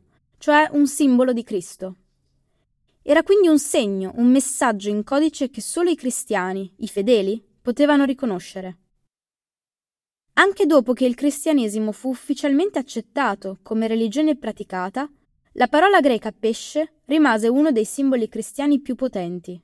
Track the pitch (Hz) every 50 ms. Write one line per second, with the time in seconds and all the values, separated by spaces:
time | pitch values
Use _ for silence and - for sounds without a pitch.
0 | _ _ _ _ _ _ _ _ - 302 294 302 311 311 - 294 294 277 - -
1 | 302 269 247 247 262 254 247 233 233 - 220 185 170 - - - 190 190 185 -
2 | _ _ _ _ _ _ _ _ _ _ _ _ _ _ _ _ _ _ _ _
3 | _ - 294 320 320 - 392 415 381 330 311 285 - - - 320 233 202 196 190
4 | 190 185 - - 240 247 254 277 262 - - - 294 240 214 190 202 208 208 214
5 | 208 - 269 285 320 311 - - 277 254 - 226 - - - 330 349 359 320 -
6 | 247 254 - - - - 214 190 180 190 190 196 196 185 - - - 208 - 208
7 | 196 226 247 214 190 190 214 233 - _ _ _ _ 247 226 - 294 285 294 277
8 | 277 262 269 - 277 233 190 180 - - - 190 185 185 175 - _ _ _ _
9 | _ _ _ _ _ _ _ _ _ _ _ _ _ _ _ _ _ _ _ _
10 | _ _ _ _ _ _ _ - 349 403 392 - 403 294 320 277 220 240 247 -
11 | 262 247 240 - 262 294 277 - - 320 302 277 233 208 202 214 214 214 208 -
12 | - 262 254 - - - 277 - - 285 277 285 370 415 - 294 254 - - 226
13 | 214 _ - 285 269 220 202 - - 190 196 - _ - 220 220 226 220 226 226
14 | 226 220 208 285 311 311 294 302 - 226 208 - 208 - - 185 180 196 - 254
15 | 285 294 _ _ _ _ _ _ _ _ - - 247 - - 302 349 403 392 359
16 | 262 277 240 208 - 220 - _ - 220 233 - - - - 302 320 311 _ _
17 | _ - 285 311 302 262 226 214 220 233 247 277 302 320 254 220 214 - - -
18 | 277 269 262 247 220 214 - 214 220 - - - 277 294 294 254 285 - 247 -
19 | 269 247 - 196 175 170 180 180 170 - 180 170